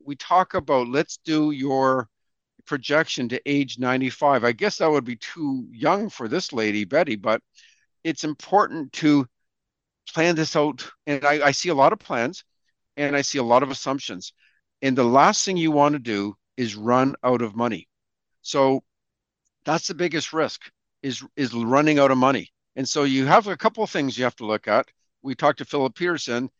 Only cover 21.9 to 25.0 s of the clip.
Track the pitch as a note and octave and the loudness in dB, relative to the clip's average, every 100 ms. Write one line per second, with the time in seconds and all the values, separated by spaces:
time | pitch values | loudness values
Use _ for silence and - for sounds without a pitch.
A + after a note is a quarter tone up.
21.9 | D3 C#3 C3 C3 C3 - _ _ - C3 | 4 4 4 2 0 -6 _ _ -10 -6
22.9 | D#3 C#3+ C3+ C3+ G3+ G#3 F3 A3 A3+ G#3 | -2 0 0 4 4 2 -2 -2 -2 -4
23.9 | F#3 C#3 A#2 B2+ - A2 G#2+ - G#2+ - | -2 -4 -2 -4 -4 -4 -4 2 0 0
24.9 | _ | _